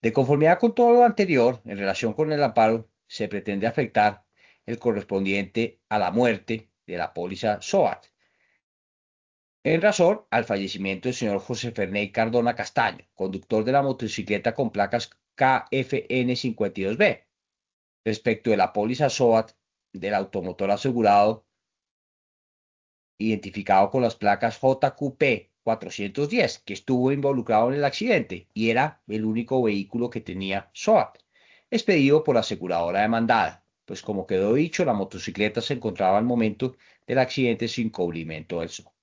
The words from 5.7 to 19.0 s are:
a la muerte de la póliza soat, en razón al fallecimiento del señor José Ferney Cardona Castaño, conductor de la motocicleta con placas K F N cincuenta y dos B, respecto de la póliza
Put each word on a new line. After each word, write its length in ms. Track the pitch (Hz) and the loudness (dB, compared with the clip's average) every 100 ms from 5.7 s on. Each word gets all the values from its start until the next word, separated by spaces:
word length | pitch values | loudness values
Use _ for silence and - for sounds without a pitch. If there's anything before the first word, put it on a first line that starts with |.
| - _ | -6 _
a 100 | 107 | -2
la 120 | 92 | -2
muerte 580 | 98 123 104 - 113 107 _ - | 2 2 0 -4 -8 -8 _ -12
de 120 | 87 | -8
la 160 | 80 | -8
póliza 480 | - 90 95 110 104 | -8 -8 -4 -4 -4
soat, 420 | - 196 120 - _ _ _ _ _ _ _ _ _ _ _ _ _ _ _ _ | -2 0 0 -2 _ _ _ _ _ _ _ _ _ _ _ _ _ _ _ _
en 180 | 143 165 | 0 2
razón 460 | 202 - 175 202 _ | 2 4 2 2 _
al 140 | 113 | -2
fallecimiento 640 | 117 98 98 95 98 95 127 | -2 -4 -4 -6 -4 -4 -4
del 60 | |
señor 240 | 127 117 101 | -4 -2 -2
José 320 | - 120 120 | -4 -8 -8
Ferney 420 | 110 95 101 101 | -4 -4 -2 -4
Cardona 420 | - 113 120 120 | -2 0 2 0
Castaño, 520 | 117 104 - 113 - - | -2 -4 -2 -2 -2 -20
conductor 500 | _ 95 95 - 110 | _ -8 -8 -2 -2
de 80 | 110 | 2
la 100 | 139 | 2
motocicleta 720 | 139 131 110 - 95 104 117 | 0 -2 -6 -6 -4 -2 -2
con 160 | 113 123 | -2 -4
placas 400 | 101 101 120 - _ _ | 0 -2 -2 -6 _ _
K 320 | - 131 131 - | 0 2 2 -2
F 340 | 135 131 135 - | -4 -2 -6 -4
N 260 | 127 123 120 | -2 -2 -2
cincuenta 440 | 131 110 101 - | -4 -4 -4 -2
y 40 | |
dos 140 | 95 117 | -4 2
B, 260 | 202 127 _ _ _ _ _ _ _ _ | 0 0 _ _ _ _ _ _ _ _
respecto 460 | - 107 - 110 - | -6 -4 -2 -2 0
de 80 | 104 | 2
la 160 | 92 | 2
póliza 340 | - 107 123 | 0 -2 0